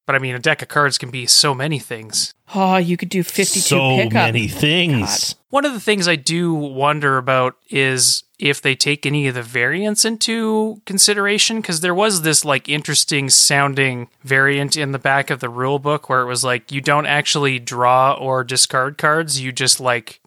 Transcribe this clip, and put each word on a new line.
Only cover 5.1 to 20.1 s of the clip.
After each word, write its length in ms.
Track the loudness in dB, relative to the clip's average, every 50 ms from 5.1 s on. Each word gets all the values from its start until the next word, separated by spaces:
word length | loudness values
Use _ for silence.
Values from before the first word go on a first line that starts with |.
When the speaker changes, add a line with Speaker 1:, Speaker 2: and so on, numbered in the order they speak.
| -2 -2 -4 -4 -8
Speaker 2:
God. 60 | _ _ -2
Speaker 1:
One 160 | -2 0 0
of 80 | 0 -2
the 60 | -2
things 280 | -2 0 0 2 2
I 80 | 0 0
do 360 | 0 0 -2 -2 0 0 0 0
wonder 640 | -2 -4 -4 -2 0 2 2 2 2 2 2 2
about 380 | 2 2 2 2 2 2 0 -2 _ _ -4
is 540 | 0 0 2 2 2 2 2 0 0 -2 -6 _ _
if 240 | -2 0 0 0 0
they 140 | 0 -2 0
take 300 | 0 0 -2 -2 -2 -2
any 220 | -2 -2 0 0
of 80 | -2 -4
the 60 | -6
variants 640 | -8 -6 -4 -2 0 0 0 -2 -2 -2 0 0 0
into 800 | 0 0 -2 -4 -4 -2 -2 0 0 0 0 0 -2 -4 -10 -12
consideration, 760 | -6 -2 0 2 2 2 0 0 0 0 0 0 0 -2 -4
'cause 180 | -4 -4 -4 -2
there 140 | -2 0 0
was 260 | 2 2 0 0 0 0
this, 200 | 2 2 2 2
like, 240 | 0 -2 -2 -2
interesting 640 | -4 -6 -4 -4 -2 -2 -2 0 0 -2 -2 0 2
sounding 800 | 4 4 4 4 4 4 2 2 2 0 0 0 0 -4 -10 -12 _ _ -4
variant 520 | 0 2 2 4 4 2 0 0 -2 -2
in 160 | -2 -2 -4
the 80 | -4 -2
back 300 | 0 0 0 0 0 -2
of 100 | -4 -6
the 100 | -6 -8
rule 300 | -4 -4 -2 -2 -2 -2
book 300 | 0 -2 -2 -2 -2 0
where 120 | 0 0
it 40 | 0
was 160 | 0 -2 -2 0
like, 280 | 0 -2 -2 -4 -8
you 100 | -8 -4
don't 240 | 0 2 2 2 2
actually 540 | 2 0 0 0 0 0 0 0 0 0 -2
draw 540 | -6 -6 -2 2 2 4 6 6 4 4 2
or 300 | 0 -2 -2 -2 -2 -2
discard 540 | -2 0 0 0 0 0 -2 -2 -2 -4
cards, 420 | -2 0 0 0 0 -2 -4 -6 -6
you 120 | -6 -6
just, 280 | -6 -2 0 0 0 0
like, 400 | 0 -2 -2 -2 -4 -10